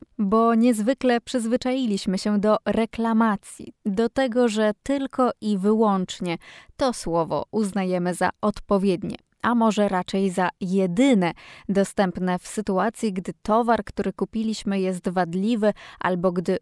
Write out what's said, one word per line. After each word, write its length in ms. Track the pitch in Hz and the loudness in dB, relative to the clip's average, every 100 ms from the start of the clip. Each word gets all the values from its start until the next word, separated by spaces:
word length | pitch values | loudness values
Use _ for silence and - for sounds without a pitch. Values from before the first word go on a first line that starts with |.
| - - | -10 -6
bo 380 | 202 220 233 233 | 0 2 4 4
niezwykle 680 | 240 220 208 262 254 240 | 4 2 0 0 0 0
przyzwyczailiśmy 960 | - 254 226 247 254 262 247 196 - 185 | -2 -4 -2 -2 0 -2 0 -2 -2 -2
się 220 | 214 208 | 0 2
do 180 | 208 214 - | 2 2 0
reklamacji, 1080 | 202 226 - 226 220 226 196 - - - - 214 | -2 -2 -2 0 2 2 0 -6 -18 -18 -8 -4
do 240 | 196 233 | -2 0
tego, 380 | - 269 233 240 | 0 0 2 2
że 240 | 208 214 214 | 2 0 0
tylko 480 | - 277 269 - 247 - | -2 -2 -2 0 0 0
i 160 | 214 202 | -2 0
wyłącznie 800 | 196 220 220 190 190 - 180 165 - - - - | 2 2 2 2 -2 -4 -6 -6 -8 -20 -20 -2
to 160 | 262 | -2
słowo 520 | 233 - 170 160 151 - | -2 -2 -2 0 -4 -4
uznajemy 640 | - 208 196 185 180 175 | -2 -2 -2 -2 0 -2
za 160 | 170 180 - | -2 -2 -2
odpowiednie, 760 | 214 - - 202 196 180 170 - _ _ | -4 -4 -2 0 2 0 -4 -10 _ _
a 120 | 208 240 | -2 2
może 340 | 226 208 202 | 2 2 0
raczej 400 | 185 180 196 196 | 0 -2 -2 0
za 200 | 175 180 - | 0 -2 -2
jedyne 680 | 180 190 190 175 277 226 175 - - - - | -2 0 2 4 4 4 2 -2 -12 -14 -2
dostępne 720 | 196 196 - 190 175 185 180 | 0 0 0 -2 0 -2 -2
w 80 | - | -4
sytuacji, 680 | - 208 190 202 - 220 | -6 -2 0 0 -2 -4
gdy 200 | 190 180 - | -4 -6 -8
towar, 420 | - 214 240 220 | 0 2 2 0
który 300 | 202 - 196 | -2 -6 -6
kupiliśmy, 640 | - 190 220 220 214 - 196 | -4 -4 -4 -4 -4 -2 -2
jest 300 | 185 180 190 | -2 -2 -2
wadliwy 640 | 180 175 180 202 233 214 202 - - | -2 -2 0 0 2 0 -2 -8 -6
albo 320 | - 180 185 | -4 0 0
gdy 260 | 175 170 185 | 0 -2 -4